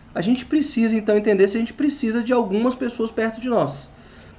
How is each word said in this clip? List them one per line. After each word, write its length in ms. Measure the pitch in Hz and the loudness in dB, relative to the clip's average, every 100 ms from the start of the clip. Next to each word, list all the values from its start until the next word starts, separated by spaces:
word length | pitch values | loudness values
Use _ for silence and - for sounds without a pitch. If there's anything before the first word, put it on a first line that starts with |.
| - | -10
a 60 | - | -4
gente 240 | 180 247 | 0 0
precisa, 500 | - 302 294 - 226 | 0 0 0 0 2
então, 220 | 220 214 208 | 2 2 2
entender 320 | 214 196 196 | 4 4 4
se 80 | 226 | 2
a 40 | |
gente 120 | 233 | -4
precisa 500 | - 294 277 226 226 | -2 -2 0 -2 -2
de 100 | 226 | 0
algumas 420 | 247 214 196 240 | 0 0 0 0
pessoas 360 | 247 254 233 226 | -2 -4 -4 -4
perto 300 | - 220 220 | -2 -4 -4
de 80 | 254 | -2
nós. 420 | 226 160 - - - - - - | 0 0 -4 -14 -20 -20 -20 -20